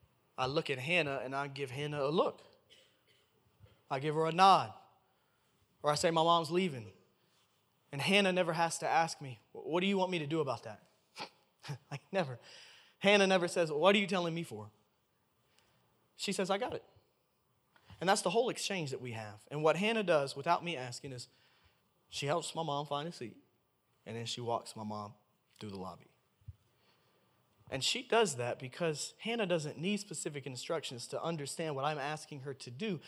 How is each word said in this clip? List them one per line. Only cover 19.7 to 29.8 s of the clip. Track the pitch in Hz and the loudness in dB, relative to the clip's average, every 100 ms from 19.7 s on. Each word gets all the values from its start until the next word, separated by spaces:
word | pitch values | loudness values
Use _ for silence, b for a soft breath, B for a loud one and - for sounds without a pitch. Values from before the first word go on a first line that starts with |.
| 160 | 4
Hannah | 214 220 | 2 0
does | 180 151 139 | 2 2 2
without | 139 165 175 | -2 0 0
me | 175 139 | -2 -6
asking | 127 123 143 | -8 -10 -12
is | 123 - b b b b b _ _ _ | -14 -16 b b b b b _ _ _
she | - 143 | -6 -2
helps | 170 - | -2 -2
my | 160 | -4
mom | 160 143 | -2 -4
find | 147 143 165 | -2 -4 -4
a | |
seat, | - 113 - _ _ _ _ _ _ | -10 -14 -14 _ _ _ _ _ _
and | - 113 | -10 -8
then | 120 | -6
she | - | -6
walks | 117 117 - | -2 -4 -4
my | 110 | -10
mom | 107 104 104 - _ _ _ - | -8 -8 -10 -16 _ _ _ -16
through | 107 | -12
the | 98 | -10
lobby. | 90 85 - _ _ _ - - b b b b b b b b _ _ - | -12 -14 -20 _ _ _ -20 -20 b b b b b b b b _ _ -8
And | 135 | -4
she | - 240 | -2 -2
does | 247 220 202 127 | 2 4 4 0
that | 120 - | -4 -4
because | 127 - 170 147 - - | -8 -4 -2 -2 -8 -8
Hannah | 214 233 185 | -4 -2 0
doesn't | 170 147 | 0 -2
need | - | -4